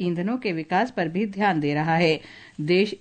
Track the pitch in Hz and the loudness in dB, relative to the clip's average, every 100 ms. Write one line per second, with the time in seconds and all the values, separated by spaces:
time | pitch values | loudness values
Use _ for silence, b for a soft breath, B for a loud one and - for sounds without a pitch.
0 | 180 170 180 247 226 165 156 180 247 - | -4 -2 -2 -2 -4 -4 -2 0 0 -2
1 | 170 175 220 190 208 170 147 147 156 165 | -4 -2 -4 0 0 2 0 0 0 2
2 | 170 151 B B B - 151 180 208 - | 2 2 B B B -6 0 2 2 -2